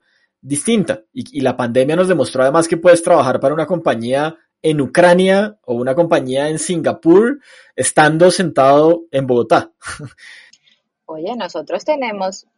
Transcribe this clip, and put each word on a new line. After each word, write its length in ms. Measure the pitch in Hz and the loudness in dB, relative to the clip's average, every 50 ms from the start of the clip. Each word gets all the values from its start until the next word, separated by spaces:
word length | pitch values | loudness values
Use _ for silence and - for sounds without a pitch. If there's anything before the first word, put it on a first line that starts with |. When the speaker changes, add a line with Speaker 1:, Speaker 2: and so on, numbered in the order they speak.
| _ _ _ _ _ _ _ _ - | _ _ _ _ _ _ _ _ -12
Speaker 1:
distinta. 640 | 131 143 143 - 226 233 220 175 - - - _ _ - | -8 -8 -6 -2 -2 -2 -2 -2 -2 -6 -8 _ _ -14
Y, 260 | 127 113 - - 135 | -14 -14 -12 -8 -4
y 20 | |
la 160 | 131 127 123 | -4 -4 -2
pandemia 400 | - 127 120 113 127 131 143 156 | -2 -4 -2 0 0 0 0 0
nos 120 | 170 185 185 | -2 0 0
demostró 340 | 185 151 127 - - 127 131 | 0 -2 -2 -4 -2 0 0
además 260 | 135 143 165 165 - | 2 2 0 0 0
que 80 | 180 | -2
puedes 260 | 165 - 180 170 165 - | 0 4 4 4 4 4
trabajar 380 | 180 175 156 127 131 123 - | 2 2 2 2 2 0 0
para 140 | - 139 - | 0 -2 0
una 120 | 208 208 | -2 -4
compañía 680 | 196 185 165 165 156 123 113 113 120 127 139 147 160 160 _ _ _ _ _ | -4 -4 -4 -2 -2 -2 -2 -2 -4 -2 -2 -2 -4 -6 _ _ _ _ _
en 200 | - 156 156 151 135 | -2 -2 0 0 -2
Ucrania 760 | 123 - 175 175 180 175 180 185 190 190 196 208 208 214 _ _ | -2 0 2 4 4 4 4 4 2 2 2 0 -2 -6 _ _
o 120 | - 123 | -6 -6
una 200 | 120 123 131 131 | -4 -2 -2 0
compañía 560 | 135 165 160 170 147 131 127 127 135 143 151 | 0 0 0 0 -2 -2 -2 -4 -2 -2 -2
en 80 | 156 156 | -4 -6
Singapur 840 | - - 180 165 143 131 - - - 160 170 196 226 240 285 - _ _ - - - _ - | -6 -6 -4 -4 -2 -4 -4 -2 2 4 4 6 4 2 -2 -6 _ _ -20 -20 -20 _ -8
estando 560 | - 127 - - - 156 151 156 160 180 185 | -6 -6 -2 2 2 2 4 4 4 4 4
sentado 760 | 175 - 190 156 - 143 135 135 139 147 156 160 170 170 - - | 4 2 -2 -2 0 2 4 4 4 4 4 4 2 0 -2 -6
en 160 | - 135 135 | -4 -4 -2
Bogotá. 460 | 123 127 120 113 - - - - - _ _ | 0 0 0 2 2 0 0 0 -4 _ _
<laughs> 680 | - - - - 143 - - _ - - - - - _ _ _ _ _ _ _ _ _ _ _ _ - 160 | -16 -16 -16 -14 -16 -18 -18 _ -20 -20 -20 -20 -20 _ _ _ _ _ _ _ _ _ _ _ _ -16 -12
Speaker 2:
Oye, 220 | 156 160 196 247 | -8 -8 -8 -6
nosotros 500 | 240 196 - - 160 151 - - 294 - | -6 -8 -8 -8 -10 -8 -6 -8 -6 -2
tenemos, 600 | - 302 294 254 233 208 196 190 190 190 - _ _ _ | -4 -4 -2 -4 -6 -6 -6 -6 -8 -8 -10 _ _ _